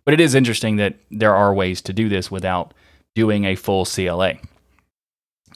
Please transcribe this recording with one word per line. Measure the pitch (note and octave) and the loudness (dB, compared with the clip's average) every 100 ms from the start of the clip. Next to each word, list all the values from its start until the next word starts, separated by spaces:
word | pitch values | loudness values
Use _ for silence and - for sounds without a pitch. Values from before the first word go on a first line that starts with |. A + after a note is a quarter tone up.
But | - | 0
it | D3+ | 4
is | D#3+ | 4
interesting | C3+ B2 A2 A2+ G#2 | 4 2 0 -2 0
that | G2+ - _ | -2 -4 _
there | G#2+ G#2+ G2 | 0 2 4
are | G2+ | 4
ways | G2 F#2 F2+ | 2 -2 -4
to | - | -6
do | F#2+ A2 | -4 -2
this | G2 - | -2 -4
without | F#2+ F#2 F2+ - _ _ _ _ | -6 -4 -4 -6 _ _ _ _
doing | A2 A2 G#2 | -2 0 0
a | G2+ | -2
full | F#2 - F#2+ | -2 -2 -2
C | F2+ - F#2 | -2 -4 -4
L | E2+ | -2
A. | F#2 - - _ _ _ _ _ _ _ _ _ _ | -4 -4 -14 _ _ _ _ _ _ _ _ _ _